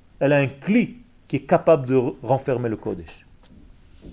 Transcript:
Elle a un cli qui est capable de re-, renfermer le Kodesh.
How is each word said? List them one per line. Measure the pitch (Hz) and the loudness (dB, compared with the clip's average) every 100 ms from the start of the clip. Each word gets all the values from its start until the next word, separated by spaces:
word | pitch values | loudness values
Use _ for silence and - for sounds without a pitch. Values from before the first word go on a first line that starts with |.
| _ - | _ -4
Elle | 143 | 0
a | 143 | 2
un | 135 | 0
cli | - 180 233 175 - - _ - | -4 0 0 0 -6 -20 _ -8
qui | - | -8
est | - | 0
capable | 170 170 160 123 | 2 4 2 2
de | 131 | 0
re-, | 127 - | 0 -4
renfermer | 110 131 - 120 117 | -2 -2 -2 -4 -4
le | 104 | -6
Kodesh. | 107 92 80 - _ - _ - - - - - - | -6 -8 -12 -20 _ -20 _ -20 -20 -20 -20 -20 -20